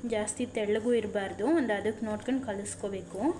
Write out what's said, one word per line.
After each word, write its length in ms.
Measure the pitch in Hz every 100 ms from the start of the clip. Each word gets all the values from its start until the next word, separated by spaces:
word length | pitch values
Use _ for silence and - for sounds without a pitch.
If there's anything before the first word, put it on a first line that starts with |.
| 240
ಜಾಸ್ತಿ 320 | 220 208 - 247 233
ತೆಳ್ಳಗೂ 340 | 208 214 226 240
ಇರಬಾರ್ದು, 460 | 208 202 190 - 220 339
ಒಂದು 140 | 240 202
ಅದಕ್ಕೆ 240 | 214 214 220
ನೋಡ್ಕೊಂಡು 340 | 214 226 262 220
ಕಲಿಸ್ಕೋಬೇಕು. 720 | 202 202 - 202 196 170 190 277 359